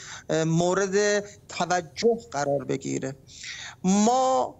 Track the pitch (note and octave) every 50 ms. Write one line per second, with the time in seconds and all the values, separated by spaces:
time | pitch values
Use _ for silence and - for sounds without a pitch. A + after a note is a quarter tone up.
0 | - - - - - - D#3 D#3+ D#3+ D#3+ D#3+ E3+ F3+ F3 F#3 F#3 G3+ F#3+ F#3 G3+
1 | G#3 G#3 G#3 G#3 G3+ - - - - - - - F3+ E3 F3+ F3+ E3+ D3+ - -
2 | G#3 A#3 A3+ A3+ - - - C#3 C#3+ C#3 C#3+ C#3 B2+ C3 C3+ C3+ C#3 C#3 C3+ C3+
3 | C3+ C3+ C#3 - - - - - - - - - - - - - - F#3 G3 G#3
4 | G#3 A#3 B3 C4 C4 C4 C4 B3+ B3 - -